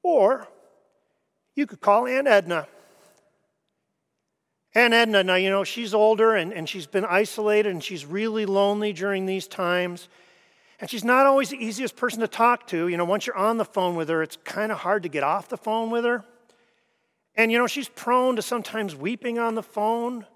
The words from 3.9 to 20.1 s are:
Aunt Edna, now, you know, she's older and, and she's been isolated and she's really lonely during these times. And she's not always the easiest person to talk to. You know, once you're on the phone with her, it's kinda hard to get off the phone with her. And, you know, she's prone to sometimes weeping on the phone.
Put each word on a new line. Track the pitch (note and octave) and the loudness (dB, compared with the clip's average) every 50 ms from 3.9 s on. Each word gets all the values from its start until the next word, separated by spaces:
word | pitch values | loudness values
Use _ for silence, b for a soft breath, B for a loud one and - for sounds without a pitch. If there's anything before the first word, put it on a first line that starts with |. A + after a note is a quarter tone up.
| _ _ _ _ _ _ _ _ _ _ _ _ _ _ _ _ _ | _ _ _ _ _ _ _ _ _ _ _ _ _ _ _ _ _
Aunt | A3 B3 B3 A3+ | 4 4 6 6
Edna, | A#3 A#3 A3 G#3+ G3 F#3+ | 4 4 6 4 4 4
now, | F#3 F#3 | 4 2
you | F#3 F#3+ F#3+ | 2 2 2
know, | G3 G3 F#3+ | 0 0 -2
she's | - - A#3 A#3 G3+ G3 | -2 -6 -8 -6 -2 2
older | G#3+ G#3+ A3 A3+ G#3 A3 A3+ A3 | 4 4 4 6 4 4 4 4
and, | G3 E3 F3+ | 2 -2 -4
and | A3 F3 D#3+ - | -6 -8 -8 -8
she's | - F#3+ D3+ | -10 -10 -12
been | - - G3 G3+ | -4 -2 -2 0
isolated | G3 F3 G3 A3 G#3 - - G#3 G#3+ G#3+ G#3 G#3 G#3 | 2 2 2 2 0 -4 -4 0 2 2 2 2 0
and | F#3 E3 | -4 -6
she's | C#3 - F#3 D#3+ C#3 | -8 -10 -10 -12 -10
really | D3 E3 G3+ A3 A3+ G#3+ A3 G#3+ | -8 -6 -4 -4 -2 -2 -2 -2
lonely | G3 G3 G3 G3 G3+ G#3 G#3 G#3+ G#3+ | 0 2 2 2 2 2 0 -2 -4
during | G3 D#3 F#3 G3+ G3 F#3+ F#3+ | -4 -4 -4 -4 -2 -2 -2
these | F#3+ F#3+ F#3+ F3+ - | -4 -4 -6 -6 -10
times. | - - F#3 F3 F3+ F3+ F3+ F3 F3 E3+ - b b b b b b b b b b b b b b b | -6 -4 -2 0 0 0 -2 -4 -6 -12 -16 b b b b b b b b b b b b b b b
And | G#3 - | -12 -10
she's | B3+ A3 G3 | -10 -4 0
not | A#3 B3+ C4 C4+ | 2 4 4 6
always | C#4 C#4 C4+ C4+ E3 | 4 4 2 0 -2
the | C#4 | -6
easiest | C4 A#3 A3 G#3 G#3+ C4 A3 - | -8 -8 -8 -6 -6 -6 -6 -4
person | - - F#3+ A#3+ A3+ | -4 -6 -4 -2 -4
to | A3+ A3 | -4 -4
talk | - - A3+ A#3+ A#3+ A#3 - - | 0 2 4 4 4 2 -4 -6
to. | - E3 E3+ F3+ | -4 -2 -2 -2
You | F3 | -2
know, | E3+ F3 | -2 0
once | E3+ G3 G#3 - | 0 -2 -2 -2
you're | B3 A#3 | -6 -4
on | F#3+ G3 A3 A#3 | 0 0 0 0
the | A3+ G3+ | 0 -4
phone | - - G3 F#3 F3+ F3 | -4 -2 -2 -2 -2 -2
with | E3 D#3+ D3+ | -4 -4 -2
her, | E3 D#3+ | -2 -2
it's | D#3+ D#3 - _ _ | -2 -4 -8 _ _
kinda | - - F#3+ G#3+ G#3+ G#3 | -10 -6 -6 -4 -4 -6
hard | E3 - F3 G3+ G#3+ F3 | -6 -2 -2 -2 -2 -2
to | E3+ | -4
get | C#3+ D3 | -4 -2
off | C#3 C#3+ E3+ G3+ F#3+ - | 0 0 -2 -2 -4 -8
the | B3 | -12
phone | - - A3 A3 A3+ A3+ A3+ | -8 -6 -4 -4 -2 -2 -2
with | A#3 A#3 A#3 | -2 -2 0
her. | A#3+ A#3+ A#3 - _ _ _ _ _ _ _ _ _ _ _ _ _ _ _ _ _ _ _ _ _ _ | 0 -2 -2 -6 _ _ _ _ _ _ _ _ _ _ _ _ _ _ _ _ _ _ _ _ _ _
And, | G#3+ A3+ A3+ | 2 2 4
you | A3+ A#3+ | 4 2
know, | B3 | 2
she's | - - C#4+ B3+ - | 0 -2 -6 -8 -10
prone | _ - - A#3+ B3 B3+ B3+ B3+ B3 | _ -8 -2 2 2 4 4 2 0
to | A3 | 0
sometimes | G3+ - B3 A#3 G3+ - - A3 G#3 F#3+ D3+ | -2 -4 -4 -6 -6 -6 -6 -6 -6 -6 -8
weeping | C3+ C#3+ F#3+ A#3+ - - B3 A#3 A#3 | -6 -6 -6 -6 -4 -6 -6 -4 -2
on | A#3 A#3 A3 | -2 -2 -2
the | A3+ | -4
phone. | G3+ - _ G#3+ G#3 A3 A3+ A#3 A#3 A#3+ | -8 -8 _ -2 0 0 0 -2 -2 -4